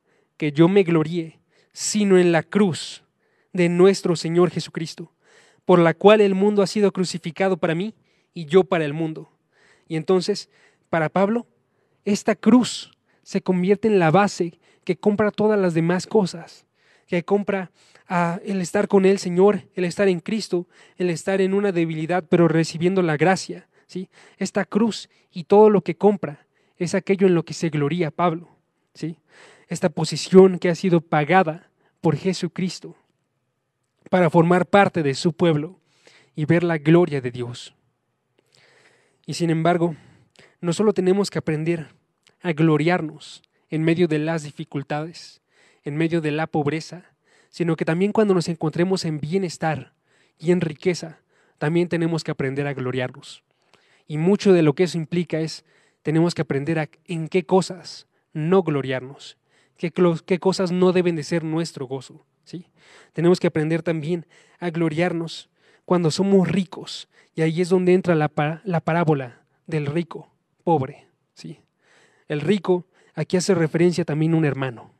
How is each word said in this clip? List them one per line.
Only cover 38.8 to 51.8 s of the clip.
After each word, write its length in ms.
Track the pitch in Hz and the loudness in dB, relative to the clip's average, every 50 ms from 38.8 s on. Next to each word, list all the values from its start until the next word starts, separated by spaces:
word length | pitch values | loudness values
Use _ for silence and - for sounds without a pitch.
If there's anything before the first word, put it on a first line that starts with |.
| _ _ _ _ _ _ _ _ _ | _ _ _ _ _ _ _ _ _
Y 100 | - 151 | -12 -6
sin 140 | - 175 165 | -4 -2 -2
embargo, 460 | 160 165 160 170 180 175 165 175 151 - - _ _ _ _ _ _ - - _ _ _ | 0 0 2 0 2 2 0 -2 -4 -8 -16 _ _ _ _ _ _ -20 -20 _ _ _
no 120 | - 170 | -6 -4
solo 220 | 165 - 208 214 196 | -2 0 0 0 0
tenemos 360 | - 185 185 190 202 196 - | 2 0 2 2 0 -2 -2
que 100 | - 165 | -6 -6
aprender 500 | - - 156 151 160 165 170 165 147 - _ _ _ _ _ _ _ _ _ _ | -6 -4 -6 -4 -4 -4 -4 -6 -8 -14 _ _ _ _ _ _ _ _ _ _
a 120 | - 180 160 | -6 -4 0
gloriarnos 880 | 143 165 160 151 151 151 170 180 185 165 151 156 151 - - - - _ _ _ _ _ _ | 2 2 2 4 2 2 0 0 -2 -4 -8 -10 -16 -20 -20 -20 -20 _ _ _ _ _ _
en 140 | 165 156 160 | -6 -2 0
medio 240 | 165 165 165 180 | 0 2 2 0
de 100 | 160 156 | 0 0
las 260 | 151 151 160 165 160 147 | -2 -2 -4 -4 -6 -8
dificultades, 1000 | 147 - - 156 - - 143 139 - 151 147 156 175 170 - - - - _ _ _ _ _ _ _ _ _ _ | -10 -12 -14 -14 -10 -10 -10 -8 -6 -8 -8 -8 -10 -14 -18 -20 -20 -20 _ _ _ _ _ _ _ _ _ _
en 140 | 147 143 | -8 -4
medio 240 | 156 165 165 170 170 | -4 -2 -2 -2 -2
de 100 | 151 151 | -2 -2
la 160 | 147 156 160 | -4 -4 -4
pobreza, 560 | - - 160 143 147 151 160 - - 160 175 - _ _ _ _ _ _ _ _ _ | -4 -2 -2 -2 -2 -4 -6 -8 -12 -18 -20 -20 _ _ _ _ _ _ _ _ _
sino 260 | - - 170 165 160 | -8 -4 -2 -2 -2
que 80 | - 170 | -2 -2
también 300 | 165 160 170 196 208 220 | -2 0 0 0 0 2
cuando 200 | 226 214 208 190 | 2 2 2 2
nos 140 | 185 160 | 0 0
encontremos 560 | - 170 - 165 156 - - 175 190 190 180 - | -2 -4 -4 -6 -4 -2 -2 -2 0 -2 -2 -4
en 160 | 165 156 147 | -6 -6 -6
bienestar 760 | 135 147 170 196 190 165 - - - 160 151 - - - _ _ _ _ _ _ _ _ _ _ | -6 -4 -4 -4 -4 -6 -6 -6 -4 -4 -4 -6 -10 -16 _ _ _ _ _ _ _ _ _ _
y 120 | 160 165 | -2 0
en 100 | 180 180 | 0 0
riqueza, 580 | 170 160 151 - - 185 170 - - 160 156 _ _ _ _ _ _ _ _ | 0 -4 -6 -4 -4 -4 -4 -4 -8 -14 -16 _ _ _ _ _ _ _ _
también 320 | _ - 151 170 170 | _ -4 -2 0 0